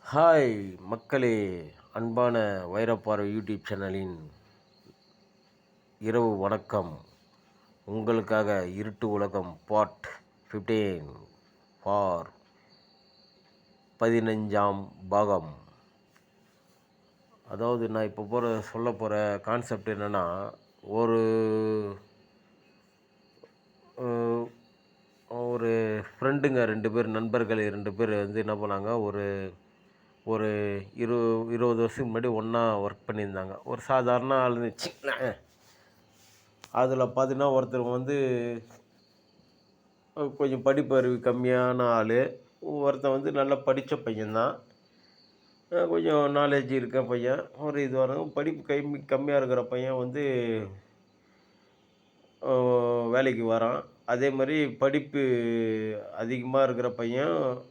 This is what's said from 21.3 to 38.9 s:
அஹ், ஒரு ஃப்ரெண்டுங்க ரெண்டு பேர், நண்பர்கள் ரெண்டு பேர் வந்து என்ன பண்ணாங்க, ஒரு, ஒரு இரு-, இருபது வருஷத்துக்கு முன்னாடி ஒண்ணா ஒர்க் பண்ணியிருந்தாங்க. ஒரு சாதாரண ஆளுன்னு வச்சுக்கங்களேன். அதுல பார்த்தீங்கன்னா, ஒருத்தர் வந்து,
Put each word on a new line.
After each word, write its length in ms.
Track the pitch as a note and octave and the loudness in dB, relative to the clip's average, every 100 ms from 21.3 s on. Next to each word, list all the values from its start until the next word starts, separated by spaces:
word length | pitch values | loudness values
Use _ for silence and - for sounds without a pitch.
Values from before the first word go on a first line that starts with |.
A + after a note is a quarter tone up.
| A2 A2 A2 A2 G#2+ G#2 G2 - _ _ _ _ _ _ _ _ _ _ _ _ _ - _ _ _ _ - | 2 2 0 0 -2 -4 -10 -18 _ _ _ _ _ _ _ _ _ _ _ _ _ -20 _ _ _ _ -8
அஹ், 520 | B2 A#2 A#2 A#2 A#2 - _ _ _ _ _ _ _ | -4 -2 0 -2 -4 -12 _ _ _ _ _ _ _
ஒரு 720 | A#2 A#2+ A#2+ A#2 A2+ A2 G#2+ G2 - | -8 -4 0 2 2 0 -2 -6 -2
ஃப்ரெண்டுங்க 440 | C3 C#3+ C#3+ C3 | 0 2 2 4
ரெண்டு 280 | A2+ A2 A2 | 2 2 0
பேர், 160 | A2+ A2 | 0 0
நண்பர்கள் 600 | A2 A2+ A#2 A2 A2 G#2 | 0 0 0 2 0 0
ரெண்டு 240 | G2+ G2+ | -2 -8
பேர் 160 | G2 A2+ | -2 0
வந்து 300 | G#2 G2+ G#2+ | 0 -2 -2
என்ன 160 | G#2+ G#2+ | -2 -2
பண்ணாங்க, 460 | G#2 G2 G#2 A#2 | -2 -4 -2 -2
ஒரு, 520 | G#2 G2+ G2+ G2 F#2+ - _ _ _ _ _ _ | -2 -2 -4 -4 -8 -12 _ _ _ _ _ _
ஒரு 580 | - A2 G#2+ G#2 G#2 G2+ G2 A#2+ | -4 -2 0 0 -2 -4 -8 -6
இரு-, 540 | A#2 A#2+ A#2 A2+ A2+ | -2 2 2 2 0
இருபது 240 | A#2 A#2+ A#2 | 0 2 4
வருஷத்துக்கு 440 | A2+ - B2+ A2+ | 0 0 -4 -2
முன்னாடி 140 | B2 | 0
ஒண்ணா 480 | A2 A2 A#2 A#2 G#2+ | -2 0 2 2 2
ஒர்க் 300 | G2+ G2+ - | -2 -6 -8
பண்ணியிருந்தாங்க. 440 | G#2+ G2+ F#2+ F#2+ F#2+ | -6 -4 -6 -8 -10
ஒரு 180 | - A#2+ | -8 -8
சாதாரண 680 | - C3 B2 B2 C3 C3+ B2+ | 0 2 4 2 4 2 2
ஆளுன்னு 240 | A#2+ A#2+ | 0 -2
வச்சுக்கங்களேன். 640 | G#2+ - - C#3 B2 B2+ G2+ _ _ _ _ _ _ _ _ _ _ _ _ - | -6 -10 -8 -6 -4 -4 -6 _ _ _ _ _ _ _ _ _ _ _ _ -8
அதுல 320 | A#2 B2+ C3 | 0 2 2
பார்த்தீங்கன்னா, 580 | B2 C3 C3 C3+ C#3+ C3 | 0 2 0 2 4 4
ஒருத்தர் 300 | B2+ B2+ A#2+ | 2 -2 -2
வந்து, 260 | B2 B2+ C#3+ C3 B2 A#2+ A#2 A2+ - _ | -2 -2 -2 0 0 -4 -8 -12 -20 _